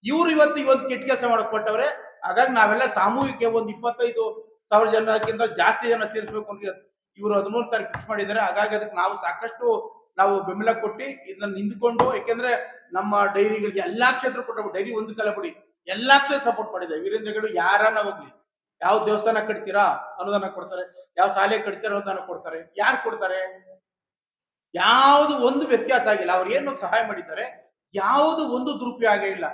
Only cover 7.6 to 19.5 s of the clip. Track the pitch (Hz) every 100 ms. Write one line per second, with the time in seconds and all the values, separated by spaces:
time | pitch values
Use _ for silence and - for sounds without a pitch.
7.6 | 226 226 - - - 208 196 214 196 202
8.6 | 214 214 214 196 185 - 175 - 226 -
9.6 | 240 220 - - _ - 196 196 185 190
10.6 | 220 220 214 214 269 262 190 196 208 190
11.6 | 208 240 240 233 254 226 196 233 247 233
12.6 | - - _ 180 208 202 196 202 208 214
13.6 | 202 196 180 214 247 254 254 240 240 226
14.6 | 202 - 240 220 226 220 214 208 180 -
15.6 | _ _ - 196 254 277 - 185 233 233
16.6 | 220 185 175 160 190 220 214 214 214 175
17.6 | 170 202 220 220 202 - 143 _ _ _
18.6 | _ _ 175 214 214 208 220 220 214